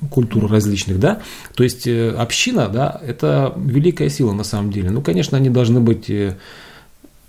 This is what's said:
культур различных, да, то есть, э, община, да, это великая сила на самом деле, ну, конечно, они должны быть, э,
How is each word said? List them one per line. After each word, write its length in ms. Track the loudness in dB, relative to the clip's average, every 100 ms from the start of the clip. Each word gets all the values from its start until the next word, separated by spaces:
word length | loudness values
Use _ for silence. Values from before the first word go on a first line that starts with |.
| -4
культур 380 | 0 0 0 2
различных, 480 | 2 2 -2 -2 0
да, 220 | 0 0 -6 -18 -18 0
то 80 |
есть, 240 | 0 0 -4
э, 240 | 0 0 -2
община, 520 | -2 0 0 0 0
да, 320 | 0 -2 -4 -10
это 480 | -4 0 2 0 -2
великая 520 | 0 2 2 2 -2
сила 220 | 0 0
на 120 | 0 -2
самом 260 | -2 -2
деле, 200 | -2 -2
ну, 100 | -2
конечно, 360 | 0 0 0 2
они 120 | 2
должны 320 | 4 4 4
быть, 280 | 4 2 -2
э, 260 | -4 -2 -6 -14 -20 -20 -20 -20 -20 -20 _